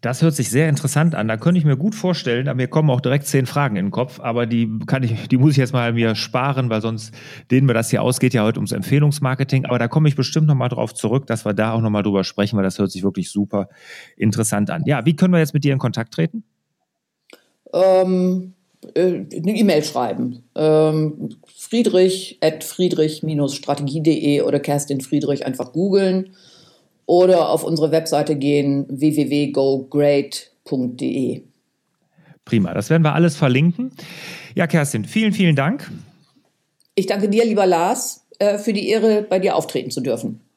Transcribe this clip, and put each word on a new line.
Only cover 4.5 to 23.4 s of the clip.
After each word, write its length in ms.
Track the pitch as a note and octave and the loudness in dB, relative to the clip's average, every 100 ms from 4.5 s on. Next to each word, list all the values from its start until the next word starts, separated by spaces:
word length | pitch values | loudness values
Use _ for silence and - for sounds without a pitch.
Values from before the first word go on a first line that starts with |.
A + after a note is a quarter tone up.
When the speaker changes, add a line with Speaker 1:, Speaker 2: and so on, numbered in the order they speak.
| A#2 A2+ A2 A2 | 0 0 -4 -2
Speaker 1:
kann 160 | C3+ | -2
ich, 240 | B2+ A2 - | 0 -4 0
die 100 | B2+ | 4
muss 140 | C#3+ | 4
ich 60 | C#3+ | 4
jetzt 160 | B2+ | 2
mal 180 | C3 A#2 | 0 0
mir 240 | A#2 A2+ A2 | 2 0 0
sparen, 540 | - B2+ C3+ C3 B2+ | -2 -2 -2 -2 -2
weil 120 | A2 | -2
sonst 320 | A2+ A2+ A2 - - - - | -2 -6 -10 -18 -20 -20 0
dehnen 160 | C3 C3+ | 2 4
wir 60 | |
das 160 | A2+ A2+ | 2 0
hier 120 | A2 | 0
aus. 200 | B2 B2 | 0 2
Geht 120 | B2+ | 2
ja 120 | B2 G#2+ | 2 0
heute 140 | A2+ | 0
ums 120 | G2 | -4
Empfehlungsmarketing, 920 | - F#2 C#3+ D3 D3 C#3 C3 C3+ C3+ B2 | -6 0 2 2 0 -2 -2 0 -2 0
aber 120 | B2 | -2
da 120 | A#2 | 0
komme 180 | D#3+ D3+ | 2 2
ich 80 | C#3+ | 2
bestimmt 320 | B2 - D#3 | -2 0 2
noch 80 | C3+ | 2
mal 140 | B2 | 0
drauf 240 | A#2+ A#2 | -2 -6
zurück, 340 | - A2+ B2+ C#3 | -4 -2 -2 -2
dass 160 | A2+ | -4
wir 100 | G#2 | -2
da 200 | G2+ A2 | 0 0
auch 80 | A2+ | 0
noch 80 | A2 | 0
mal 120 | G#2 | 0
drüber 220 | G#2 G2 | 2 0
sprechen, 320 | F#2 - G2+ G#2+ | -2 -2 -2 0
weil 80 | |
das 160 | F#2+ - | -2 0
hört 120 | G2 | -4
sich 120 | F#2 | -2
wirklich 260 | G2 F#2 F2+ | -4 -4 -6
super 380 | G2+ G2+ G2+ F#2+ _ - - - _ | -4 -2 -2 -4 _ -20 -20 -20 _
interessant 540 | A2 G#2+ G#2+ G#2 G#2 | -2 0 -2 -2 -2
an. 140 | E2+ D3+ | -2 -2
Ja, 200 | C#3+ A#2+ | 0 0
wie 120 | D#3 | 2
können 160 | F#3 | 2
wir 60 | F3+ | 2
jetzt 140 | D3+ | 2
mit 120 | D3+ C#3+ | 0 0
dir 80 | |
in 60 | C3+ | 0
Kontakt 340 | B2+ A2 A2 | -2 -4 -8
treten? 320 | - E3 A3+ - _ _ _ _ _ _ _ _ - _ _ - | -4 -4 -4 -14 _ _ _ _ _ _ _ _ -20 _ _ -6
Speaker 2:
Ähm, 800 | E3+ F#3+ F#3 F#3 F#3 F#3 F#3 F#3 - _ _ - - | 2 4 4 4 2 2 0 -6 -16 _ _ -6 0
äh, 60 | |
eine 560 | F3+ F3+ F#3+ - E3 A3 | 0 0 -6 -6 -2 2
E-Mail 260 | G#3 D3+ | 4 4
schreiben. 600 | D3 B2+ A#2+ F#2+ B2 A#2+ _ - | 0 -4 -4 -2 -6 -8 _ -2
Ähm, 800 | D#3 D#3 D#3 D#3 D#3 D3+ - - _ | 2 4 4 2 -2 -4 -12 -14 _
friedrich 920 | - - A#3 A#3 F#3 F#3 F#3+ - - | -20 -4 0 2 4 4 2 -8 -2
at 240 | D#3 D#3 | -2 -2
friedrich 580 | - - F3+ E3 D#3 D#3 D#3 D3+ | -12 -2 -2 2 0 -2 -4 -2